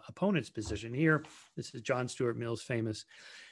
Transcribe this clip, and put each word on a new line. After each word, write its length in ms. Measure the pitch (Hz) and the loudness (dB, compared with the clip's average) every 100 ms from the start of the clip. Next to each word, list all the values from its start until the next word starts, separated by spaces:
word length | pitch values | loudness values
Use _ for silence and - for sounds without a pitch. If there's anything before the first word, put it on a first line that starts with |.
| - | -8
opponent's 440 | - 190 185 113 | 0 2 2 0
position. 420 | - 104 107 113 | -4 -4 -4 -4
Here, 320 | 123 160 156 151 - - - | 2 6 6 2 -12 -12 -10
this 180 | - | -8
is 80 | 127 | -6
John 260 | 113 127 127 | 0 0 0
Stuart 300 | - 127 117 | 0 0 0
Mill's 240 | 117 113 | -2 -4
famous, 440 | - 120 113 107 - - - - - | 0 0 0 -2 -8 -18 -18 -18 -18